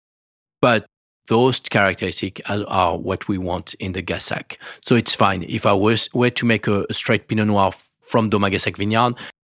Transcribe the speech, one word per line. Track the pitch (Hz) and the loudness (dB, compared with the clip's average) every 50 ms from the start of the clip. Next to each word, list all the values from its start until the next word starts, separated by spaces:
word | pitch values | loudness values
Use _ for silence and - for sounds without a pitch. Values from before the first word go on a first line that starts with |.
| _ _ _ _ _ _ _ _ _ _ _ _ | _ _ _ _ _ _ _ _ _ _ _ _
But | - 123 117 107 - _ _ _ _ _ _ _ _ | 2 4 4 2 0 _ _ _ _ _ _ _ _
those | - 113 117 127 131 117 - | 0 2 4 4 4 2 -2
characteristics | - - - 110 101 95 90 - 104 90 - - 104 95 - - - - | -4 0 2 2 2 2 0 -2 -4 -6 -4 -4 -6 -6 -8 -10 -8 -6
are, | 101 104 101 | -4 -4 -4
are | - - 95 90 82 87 | -2 0 2 2 2 0
what | 80 - 92 95 - - - | -2 -4 -4 -4 -4 -4 -4
we | 101 | -4
want | 92 90 87 90 90 - - - | -4 -4 -4 -4 -4 -6 -8 -10
in | - 107 95 90 | -8 -8 -6 -6
the | 95 85 | -6 -6
Gassac. | - 87 - - - - - - - - - - - - - - | -6 -6 -6 -6 -6 -6 -8 -8 -12 -16 -18 -18 -18 -20 -8 0
So | - 127 | 2 2
it's | 117 - - - | 4 4 2 2
fine. | - 110 98 95 92 - | 2 2 2 2 0 -4
If | - - 110 - | -6 -6 0 2
I | 113 | 2
was, | 101 98 104 110 113 107 - - - | 4 4 4 4 2 2 -2 -2 0
were | 123 123 123 | 2 2 2
to | - - 123 | 2 0 2
make | 117 113 104 - | 2 2 2 2
a, | 113 104 98 - - | 0 0 0 -2 -2
a | - | -4
straight | - - - 113 101 - - | -4 0 0 0 0 -2 -2
Pinot | 110 107 107 | -2 0 2
Noir | 107 104 101 98 | 2 2 2 2
f-, | 95 - - - _ _ _ | 2 0 -4 -12 _ _ _
from | _ - - 120 110 107 | _ -2 0 0 2 2
Doma | 110 104 98 98 | 2 2 2 0
Gassac | 95 87 - 104 90 | 0 -2 -2 -4 -4
vineyard, | - 101 104 110 113 123 143 139 - - - - _ _ _ | -4 -2 0 2 2 2 0 -2 -6 -12 -18 -20 _ _ _